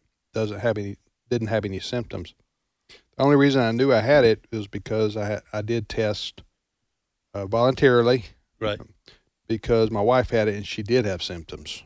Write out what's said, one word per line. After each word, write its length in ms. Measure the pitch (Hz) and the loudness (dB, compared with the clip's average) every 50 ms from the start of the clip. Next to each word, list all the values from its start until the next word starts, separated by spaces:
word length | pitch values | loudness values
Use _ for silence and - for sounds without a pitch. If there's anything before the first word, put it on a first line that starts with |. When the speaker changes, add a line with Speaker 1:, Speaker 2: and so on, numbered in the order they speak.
| _ _ _ _ _ _ - | _ _ _ _ _ _ -6
Speaker 1:
doesn't 280 | 113 110 104 101 98 | -4 -4 -4 -4 -4
have 180 | 117 120 107 107 | -2 -2 -2 -2
any, 180 | 101 98 101 - _ _ _ _ _ - | -4 -8 -10 -14 _ _ _ _ _ -4
didn't 200 | 123 117 113 101 | -4 -2 -2 -2
have 160 | 113 107 98 | -2 -2 -2
any 160 | 101 95 92 | -4 -6 -8
symptoms. 540 | - - - 120 113 - - 95 87 - - _ _ _ _ _ _ _ _ _ _ _ - - _ _ _ | -8 -6 -6 -8 -8 -8 -10 -12 -12 -12 -16 _ _ _ _ _ _ _ _ _ _ _ -20 -20 _ _ _
The 80 | - 135 | 0 2
only 100 | 139 147 | 4 6
reason 260 | 139 139 143 135 135 120 | 6 6 4 4 2 2
I 100 | 110 110 | 2 2
knew 200 | 120 135 139 123 | 2 2 2 2
I 80 | 110 | 2
had 240 | 104 123 147 147 127 | 4 4 4 6 6
it 220 | 113 110 - - _ - | 4 4 2 -2 _ -8
was 160 | 110 101 - | -8 -8 -8
because 480 | - 104 - - 110 110 110 107 104 | -10 -10 -8 -4 -2 -2 -2 -2 -2
I, 240 | 110 104 101 107 - - _ - | -4 -4 -4 -6 -6 -8 _ -8
I 100 | 107 104 | -8 -6
did 260 | 107 117 117 107 - | -4 -4 -4 -6 -6
test, 540 | - 117 110 104 107 - - - - - - _ _ _ _ _ _ _ _ _ _ _ _ _ _ _ _ _ - | -4 -4 -2 -2 -4 -6 -8 -12 -14 -16 -20 _ _ _ _ _ _ _ _ _ _ _ _ _ _ _ _ _ -10
uh, 120 | 101 98 | -8 -6
voluntarily. 800 | 95 107 117 120 131 131 - 147 135 123 120 117 120 127 127 - - - _ _ _ _ - | -2 0 2 2 2 2 4 4 6 6 6 4 4 2 0 -2 -8 -20 _ _ _ _ -8
Speaker 2:
Right. 180 | 110 107 104 - - - - _ _ - - _ _ _ _ _ _ - | -6 -6 -6 -6 -10 -18 -20 _ _ -20 -20 _ _ _ _ _ _ -6
Speaker 1:
Because 420 | 113 110 - - 120 113 113 107 | -6 -4 -2 2 2 2 2 2
my 100 | 113 104 | 0 0
wife 300 | 101 113 127 127 123 - | 2 2 4 2 2 0
had 160 | 123 110 107 | 0 0 0
it 80 | 107 101 | 0 -2
and 100 | 104 98 | -4 -6
she 200 | - - - 107 | -10 -10 -8 -4
did 200 | 104 120 127 113 | 0 0 0 0
have 160 | 101 92 85 - | 0 -4 -6 -8
symptoms. 580 | - 87 85 82 - 76 73 76 - - - - | -10 -10 -12 -14 -14 -16 -16 -14 -14 -16 -16 -18